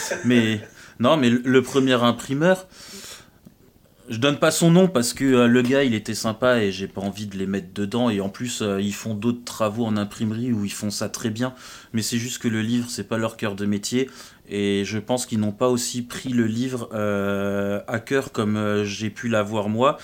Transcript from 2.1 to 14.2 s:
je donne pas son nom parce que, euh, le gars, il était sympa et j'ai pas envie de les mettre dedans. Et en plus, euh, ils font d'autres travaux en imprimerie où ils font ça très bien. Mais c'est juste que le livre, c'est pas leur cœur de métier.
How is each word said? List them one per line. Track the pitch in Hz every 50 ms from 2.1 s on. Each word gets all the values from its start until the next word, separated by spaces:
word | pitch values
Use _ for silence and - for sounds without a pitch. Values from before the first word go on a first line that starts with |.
| 117 117 - - 135 139 156 180 185 185 - - - - - - - 196 - - - - - _ _ _ - - _ _ _ _ _ _ _ _ _ _ - -
je | 113 110
donne | 123 143 143 -
pas | - 160
son | 156 - 175 165
nom | 165 180 190 180
parce | 185 127 120 - -
que, | - 135
euh, | 135 131 120 120 117
le | 120 127 123
gars, | 120 135 139 143
il | 131 113
était | 107 104 - 107
sympa | - - 113 107 - 127 127 123 120
et | 107 98
j'ai | 95 92 98 90
pas | - 101
envie | 95 101 95 104 107
de | 104 95 95
les | 95 95
mettre | 98 98 90 90 -
dedans. | 104 101 98 104 117 123 120
Et | 107 98
en | 95 98
plus, | 101 - 127 120 120 -
euh, | 113 104 98 98
ils | 101 101 98
font | - - 113 110
d'autres | 101 104 120 120 120 -
travaux | - - - 113 107 101 113 120
en | 110 107 107
imprimerie | 104 101 - - 113 107 110 113 120 131 120
où | 104 101
ils | 98
font | - - - 104
ça | 98 - 110 98
très | - - - 117
bien. | 107 110 123 127 123 - - - - - - -
Mais | - 113 104
c'est | - - 117
juste | 113 127 123 -
que | - 123
le | 110 110
livre, | 110 110 120 120 120 120
c'est | - - 98 -
pas | 117 113
leur | 113 113 110
cœur | - - 107 101
de | 98 104
métier. | 101 104 101 101 - 120 123 131 131 - -